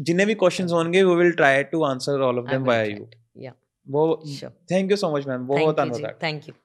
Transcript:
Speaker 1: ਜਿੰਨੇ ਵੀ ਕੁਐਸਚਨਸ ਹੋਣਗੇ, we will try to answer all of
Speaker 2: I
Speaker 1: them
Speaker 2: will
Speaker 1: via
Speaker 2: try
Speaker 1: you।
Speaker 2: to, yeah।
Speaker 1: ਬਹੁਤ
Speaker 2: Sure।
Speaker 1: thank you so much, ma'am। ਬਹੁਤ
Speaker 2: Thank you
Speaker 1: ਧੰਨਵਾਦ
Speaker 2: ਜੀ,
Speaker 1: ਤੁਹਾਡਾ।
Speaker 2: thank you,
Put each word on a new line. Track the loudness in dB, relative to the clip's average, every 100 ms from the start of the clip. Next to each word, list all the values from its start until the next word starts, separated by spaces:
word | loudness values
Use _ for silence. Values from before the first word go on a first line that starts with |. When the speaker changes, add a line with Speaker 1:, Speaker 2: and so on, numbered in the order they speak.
Speaker 1:
ਜਿੰਨੇ | -2 2 2
ਵੀ | 2
ਕੁਐਸਚਨਸ | 0 0 -2
ਹੋਣਗੇ, | 0 2 4
we | 4
will | 6 4
try | 4 4 4
to | 0 -2 -2
answer | -2 -2 0 0
all | 0
of |
Speaker 2:
I | -2
Speaker 1:
them | -2
Speaker 2:
will | 2
Speaker 1:
via | 0 0
Speaker 2:
try | -6
Speaker 1:
you। |
Speaker 2:
to, | -14 _ _ -20 -18
yeah। | -20 _ _ -6
Speaker 1:
ਬਹੁਤ | -2 0 -2
Speaker 2:
Sure। | -8 -14 -16
Speaker 1:
thank | -16 -4 -2 0
you | -2
so | -2 -4
much, | -6
ma'am। | -8
ਬਹੁਤ | -2 0
Speaker 2:
Thank | 0
you | 0
Speaker 1:
ਧੰਨਵਾਦ | -2 -4
Speaker 2:
ਜੀ, |
Speaker 1:
ਤੁਹਾਡਾ। | -8 -8 -8
Speaker 2:
thank | -8
you, | -12 -20